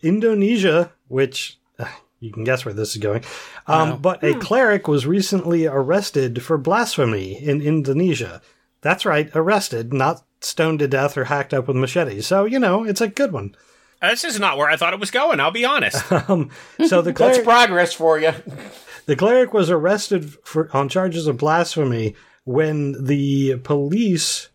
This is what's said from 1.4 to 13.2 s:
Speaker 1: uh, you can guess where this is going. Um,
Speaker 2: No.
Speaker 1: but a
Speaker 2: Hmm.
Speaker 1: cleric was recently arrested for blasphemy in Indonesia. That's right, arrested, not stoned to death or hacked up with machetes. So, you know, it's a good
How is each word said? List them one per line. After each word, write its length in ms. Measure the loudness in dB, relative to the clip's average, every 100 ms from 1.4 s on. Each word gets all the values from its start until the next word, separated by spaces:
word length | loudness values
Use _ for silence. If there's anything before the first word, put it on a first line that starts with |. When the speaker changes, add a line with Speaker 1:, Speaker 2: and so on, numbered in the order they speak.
| -10 -14 _ _
Speaker 1:
uh, 60 | -14 -14 _ _
you 120 | -14
can 120 | -8
guess 200 | -2 -2 -4
where 80 |
this 180 | -6 -6
is 60 | -4
going. 220 | -2 -4 -6 -18 -18 -18 -2
Um, 240 | 0 0
Speaker 2:
No. 60 | 0
Speaker 1:
but 260 | -2 0
a 100 | -2
Speaker 2:
Hmm. 60 | -2
Speaker 1:
cleric 460 | 0 2 4 2 0
was 200 | 0 2
recently 580 | 0 0 -2 0 0 0
arrested 800 | 0 0 0 0 -2 -2 -4
for 140 | -2 -2
blasphemy 720 | 0 0 0 0 0 0 -6 -8
in 180 | -2 -2
Indonesia. 800 | 0 0 0 2 2 0 -4 -10 _ _ _ _
That's 240 | -2 0 2
right, 220 | 0 0
arrested, 580 | 0 2 0 0 -8 -4
not 320 | 0 0 -2 _ _
stoned 380 | -10 -2 0 2
to 80 | 0
death 300 | 0 0 -2
or 80 | -2
hacked 280 | -2 -2
up 140 | -2 0
with 80 | -2
machetes. 500 | 0 0 -2 -4 0
So, 180 | 0 2
you 140 | 2
know, 240 | 2 0
it's 180 | 0 -2
a 60 | -2
good 240 | -2